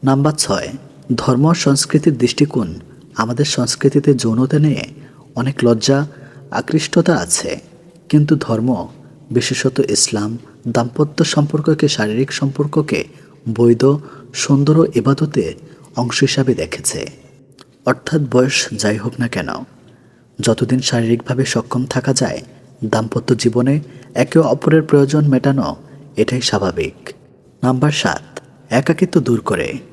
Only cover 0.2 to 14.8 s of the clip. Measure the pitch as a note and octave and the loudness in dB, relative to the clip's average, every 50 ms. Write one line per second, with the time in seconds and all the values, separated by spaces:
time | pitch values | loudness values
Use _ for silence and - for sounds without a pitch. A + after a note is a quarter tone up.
0.2 | C#3 D3+ D3+ - - - - - - - - - - - - - - - B2+ A2+ | 2 2 0 0 -2 -2 -2 -4 -4 -8 -12 -14 -18 -20 -20 -20 -6 -4 -4 -2
1.2 | - - B2+ B2 C#3+ D#3+ E3+ E3 - C#3+ C#3 C3+ - - - D#3+ D3 E3+ C#3+ A#2 | 0 0 2 4 4 2 2 2 2 2 2 2 0 0 0 2 2 2 2 2
2.2 | B2 A#2+ - - D3 D3 - B2+ G#2 E2+ E2 - - - - - - - - - | 0 0 2 2 0 0 0 -4 -4 -4 -8 -12 -14 -20 -20 -20 -20 -16 -6 -6
3.2 | A2+ A2+ A#2+ A#2 C#3+ C#3+ - - B2 A2+ - - - C#3+ C3 D3 C#3 D3 C#3 B2 | -4 -4 0 -2 -2 -2 0 -2 -2 -4 -4 0 0 2 2 4 2 2 2 2
4.2 | - A#2 A2+ A#2 C3 C3+ D#3 D3+ D3+ D#3 C3+ G#2 - - - - - - - - | 2 -2 0 0 0 2 2 2 2 2 2 -2 -6 -10 -16 -20 -20 -20 -20 -20
5.2 | - - - - B2 C3+ C#3+ - A#2+ A#2+ A#2+ A2 - - C3+ C#3 D3 D3 - - | -20 -12 -8 -4 -4 -4 -2 2 2 2 4 4 2 2 2 2 0 -4 -8 -18
6.2 | - - - - - - - - - - - D#3+ D3+ - - F3 E3 F3+ E3+ C3+ | -20 -20 -20 -20 -18 -8 -6 -6 -4 -2 -2 -2 -2 2 0 2 4 4 2 0
7.2 | - F3+ - - - F#3+ - - - - - - - - - - _ - - D3+ | 0 -4 -6 -6 -4 -6 -8 -10 -12 -20 -20 -20 -20 -20 -20 -20 _ 0 2 2
8.2 | D3 D3 E3 C3+ - - A#2 A2 A2+ B2+ B2+ F#2 F2 - - - - - - - | 4 4 2 0 0 -2 -2 -2 0 -2 -2 -2 -4 -10 -12 -20 -20 -20 -20 -20
9.2 | - - A2 A#2+ A#2+ - C3 - - C3+ B2+ C#3+ C3 - - - - - - G#2 | -14 -2 -2 -2 0 0 -4 -2 -2 -2 0 0 -2 0 0 -2 -2 -2 -2 -4
10.2 | G2+ G#2+ A#2 A#2 - - - - - A#2+ A2+ B2 A#2+ A#2+ - - D3+ D3 - - | -4 -4 -6 -8 -12 -18 -20 -12 -8 -4 -2 -2 -2 -2 0 -2 -2 -2 0 -2
11.2 | E3 D#3 - D#3 D3 D3 - D3+ D3 - D#3 D#3 - C#3+ - - A2 G#2 G#2+ A#2 | -2 0 2 0 0 0 0 -2 0 0 0 2 2 0 0 0 -4 -2 0 -2
12.2 | C3+ C#3 - - C#3 C3+ C3+ - D3 D3 D3 D#3 D3 D3+ - - - - - - | -2 -2 -2 -4 -4 -4 -2 -2 -4 -2 0 -2 -2 0 -2 -4 -4 -6 -14 -20
13.2 | - - - - _ A#2 A2+ G#2+ A#2+ A#2+ A#2+ A2+ C3 C3+ C#3+ D3+ - - - - | -20 -20 -20 -12 _ -8 0 2 4 4 4 6 4 2 2 2 -2 -12 -20 -20
14.2 | - - - - - - C#3+ C#3 C#3+ C#3+ D#3 D#3+ | -20 -14 -8 -8 0 2 2 2 4 4 4 4